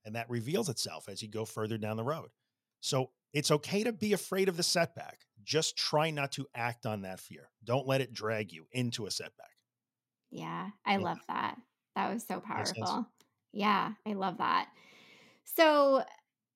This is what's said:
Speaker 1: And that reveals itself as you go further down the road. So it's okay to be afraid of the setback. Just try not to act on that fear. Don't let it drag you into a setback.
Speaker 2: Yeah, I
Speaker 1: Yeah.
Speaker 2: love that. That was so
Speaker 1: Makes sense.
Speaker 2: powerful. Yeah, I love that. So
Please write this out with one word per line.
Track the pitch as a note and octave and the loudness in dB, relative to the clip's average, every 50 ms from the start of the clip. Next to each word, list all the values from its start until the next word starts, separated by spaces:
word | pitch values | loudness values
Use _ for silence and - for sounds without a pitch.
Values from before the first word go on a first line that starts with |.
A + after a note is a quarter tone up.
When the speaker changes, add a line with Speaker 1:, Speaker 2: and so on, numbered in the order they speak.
| _ | _
Speaker 1:
And | A2 G#2+ | -8 -8
that | A#2 A#2 A#2+ | -8 -6 -4
reveals | B2 A#2+ A2 A#2+ E3 G3+ A#3 F3 | -4 -4 -2 -2 -2 0 0 -2
itself | A2+ - - G2+ E2 D#2+ - - | -2 -4 -6 -6 -8 -12 -12 -12
as | G2 F#2+ | -12 -10
you | - G#2+ | -10 -8
go | G2+ A2 A2 | -6 -6 -6
further | - - A#2 A2 G#2+ A2+ A2 | -6 -4 -6 -4 -2 -2 -4
down | G#2 G#2+ A2 A2 | -2 -4 -4 -2
the | A2+ | -2
road. | B2+ D3+ E3 - - _ _ _ _ _ _ _ _ _ _ | -4 -4 -4 -8 -14 _ _ _ _ _ _ _ _ _ _
So | - - - C3 C3 - _ _ _ _ - | -4 0 2 2 0 0 _ _ _ _ -2
it's | D3 D3 - | 0 4 4
okay | D#3 D3+ D3 - F#3 G3+ A3 | 4 4 4 0 0 0 0
to | B3 A3+ | 0 -2
be | F3 G#3 G#3+ G3+ | 0 2 2 2
afraid | F3 - - F#3+ G3 F#3+ F#3+ | 2 2 -2 0 2 2 2
of | F3+ E3 | 2 2
the | F3 | 2
setback. | - - F3+ E3+ D#3+ - - - C#3+ - - - _ _ - G#2 | 2 4 4 4 2 0 -10 -14 -14 -14 -20 -20 _ _ -20 -6
Just | - B2 D3+ D#3+ - - - | 0 2 2 2 2 0 0
try | - - - D3+ D#3 E3 | -2 2 4 4 4 2
not | D#3 D3 C#3 C#3 - | 0 -2 -2 -4 -4
to | - C3+ - _ | -6 -8 -8 _
act | A#2+ A#2 A#2+ A#2 - - | -2 -2 -2 -4 -2 -4
on | A#2+ G#2+ G#2 G2 | -2 -2 -2 -4
that | F#2 F#2 F2+ | -6 -8 -10
fear. | - - E2+ D2+ - - _ _ A2 | -12 -16 -18 -20 -20 -20 _ _ -2
Don't | G#2+ A#2+ B2+ B2 C3 | 0 2 2 2 2
let | C3+ C3+ | 2 2
it | C3 B2+ A#2+ | 2 0 -4
drag | - G#2 G#2+ A2+ G#2+ G#2+ F2+ E2+ | -4 -2 -2 0 0 -2 -6 -8
you | D#2+ D#2+ _ | -16 -20 _
into | - B2+ B2 A#2+ A#2 - A2 F#2 | -2 -2 -2 0 -2 -4 -6 -6
a | |
setback. | - - D#2+ D#2 _ _ - - _ _ _ _ _ _ _ _ _ _ _ _ _ _ _ _ | -6 -6 -8 -10 _ _ -20 -20 _ _ _ _ _ _ _ _ _ _ _ _ _ _ _ _
Speaker 2:
Yeah, | - D#3+ D#3+ E3 E3 E3+ F3+ F#3+ G3+ _ _ | -12 -10 -8 -8 -6 -8 -8 -8 -12 _ _
I | - G3+ G3 | 0 0 2
Speaker 1:
Yeah. | F#3 E3+ | 2 -2
Speaker 2:
love | E3+ - - - | -4 -6 -6 -6
that. | - - - - - B3 - _ _ _ _ _ _ | -6 -4 -4 -4 -6 -8 -16 _ _ _ _ _ _
That | G#3+ - - F#3+ | -2 -2 -2 -2
was | A#3 - | -4 -4
so | - F#3 - - G#3 - | -6 -6 -6 -6 -6 -4
Speaker 1:
Makes | - - - F3 | -4 -2 -4 -4
sense. | - - G#3+ - | -2 -2 -2 -2
Speaker 2:
powerful. | - A3+ - _ _ _ _ _ _ _ _ | -2 -4 -4 _ _ _ _ _ _ _ _
Yeah, | - G3+ G3+ G#3+ G#3 F#3+ - - G#3+ - _ | -6 0 2 2 4 2 2 -2 -4 -8 _
I | G#3+ G#3 | -6 -4
love | G3 F#3+ F#3+ F3+ - | -2 -2 -2 -2 -2
that. | - - - F#3 F#3+ - _ - - - - - - - - - - - _ _ _ | 0 2 2 2 0 -2 _ -20 -20 -20 -20 -20 -20 -20 -20 -20 -20 -20 _ _ _
So | - - - E4 D#4 D4+ D4 C#4+ C#4 C4+ C4 - - - - _ _ _ _ _ _ _ | -6 4 6 8 8 8 8 8 8 6 4 4 0 -8 -20 _ _ _ _ _ _ _